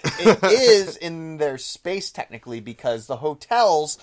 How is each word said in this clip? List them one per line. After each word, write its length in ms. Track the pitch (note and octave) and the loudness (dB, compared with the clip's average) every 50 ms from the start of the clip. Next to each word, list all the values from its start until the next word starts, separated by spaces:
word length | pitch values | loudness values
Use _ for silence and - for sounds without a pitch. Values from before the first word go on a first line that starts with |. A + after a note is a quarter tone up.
| - | -6
it 400 | C#3+ - - - A3+ G3 - F#3+ | -6 -4 2 4 4 4 4 4
<laughs> 80 | F#3+ | 4
is 440 | G#3 C4 C4 A#3+ G#3+ G3+ F#3+ E3+ - | 4 6 8 6 6 6 4 -2 -8
in 400 | - F3 E3+ E3 E3 D#3+ D#3+ D#3+ | -10 -10 -8 -8 -8 -10 -10 -4
their 200 | D3+ D3+ C#3+ C3 | -2 -2 -2 -2
space 540 | C3 - - - - _ F3 F#3+ G3 - - | -6 -10 -12 -14 -10 _ -6 -6 -6 -6 -8
technically, 480 | - - - - - A2 - B2 A#2 A#2 | -10 -12 -12 -12 -14 -16 -12 -12 -12 -10
because 480 | G#2 A#2+ A2+ - - B2+ A#2 A#2 G#2+ | -10 -14 -16 -6 -4 -4 -4 -4 -6
the 100 | - C3 | -8 -8
hotels 800 | A#2 C#3+ D3+ D3 C#3+ - - A#3 A#3+ A#3 G3 E3 D3+ D3+ D3+ - - | -4 -4 -6 -6 -6 -6 -2 0 2 4 4 4 2 0 -2 -8 -10